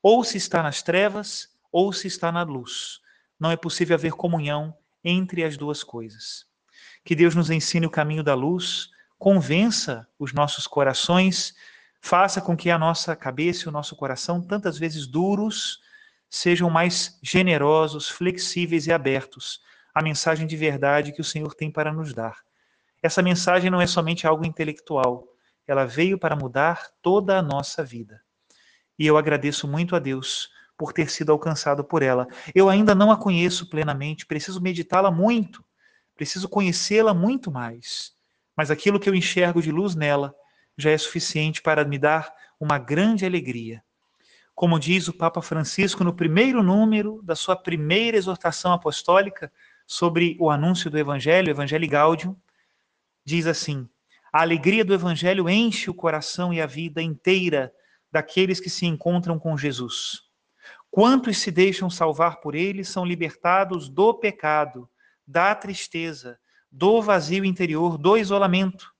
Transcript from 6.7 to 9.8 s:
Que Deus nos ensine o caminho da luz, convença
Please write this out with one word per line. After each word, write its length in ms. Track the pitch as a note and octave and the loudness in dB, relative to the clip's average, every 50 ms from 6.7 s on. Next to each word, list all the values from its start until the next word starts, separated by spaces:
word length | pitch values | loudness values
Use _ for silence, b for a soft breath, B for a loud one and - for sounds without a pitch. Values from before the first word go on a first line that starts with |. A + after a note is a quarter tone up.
| B B B B B B B | B B B B B B B
Que 120 | - E3+ | -4 2
Deus 180 | D3 E3+ E3+ E3 | 4 4 4 6
nos 160 | F3 E3 D#3 | 2 2 2
ensine 380 | E3 D#3+ - - - E3+ E3 | 0 -2 -2 0 0 0 -2
o 20 | D#3 | 0
caminho 340 | - D#3+ D3 D3+ D#3 D#3 D3 | 0 -2 -2 -2 -2 -2 0
da 120 | D3 C#3 | 0 0
luz, 540 | B2+ C3 D#3 F3+ F3+ F3+ F3+ - - - b b b b b b | 0 0 -2 -2 -2 -4 -6 -6 -8 -10 b b b b b b
convença 920 | _ - G3 G3 F#3 C#3+ B2+ D3+ F3+ G#3+ A#3 G#3 - | _ 4 4 4 4 4 2 2 2 2 2 0 -2